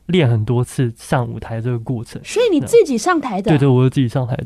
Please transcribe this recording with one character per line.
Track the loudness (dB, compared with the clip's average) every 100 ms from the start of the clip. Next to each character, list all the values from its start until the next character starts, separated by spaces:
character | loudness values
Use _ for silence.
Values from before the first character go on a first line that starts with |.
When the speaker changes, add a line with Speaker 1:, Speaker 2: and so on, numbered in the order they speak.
| -2
Speaker 1:
练 | 2 2
很 | 2 0
多 | 0
次 | -2 -2 -4 -4
上 | -4 -2 -2
舞 | -8
台 | -10 -8
这 | -4
个 | -6
过 | -6 -8
程。 | -8 -14
Speaker 2:
所 | -8 -2
以 | 0
你 | 0
自 | 2 4 4
己 | 0
上 | 0 -2
台 | -2 -4
的？ | 2
Speaker 1:
对， | 2
对， | 4
我 | 4
是 | 4
自 | 2
己 | -2
上 | -2 -4
台 | -6